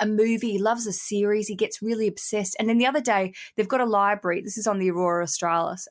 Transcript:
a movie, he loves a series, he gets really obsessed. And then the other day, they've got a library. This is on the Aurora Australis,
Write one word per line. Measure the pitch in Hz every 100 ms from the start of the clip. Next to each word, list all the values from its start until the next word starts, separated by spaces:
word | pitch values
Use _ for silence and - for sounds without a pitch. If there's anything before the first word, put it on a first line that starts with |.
a | 214
movie, | 214 226 226 233
he | 196
loves | 208 233 220
a |
series, | 185 - 208 208 214 208
he |
gets | 196 214 -
really | 220 226 214
obsessed. | - - 208 190 -
And | 220
then | 233
the | 247
other | 285
day, | 240 202 190 - - -
they've | 214
got | 262
a | 240
library. | 208 202 202 180 175
This | 202 214
is | 214
on | 196
the | 185
Aurora | 175 180 175
Australis, | 170 - 170 170 170 180 -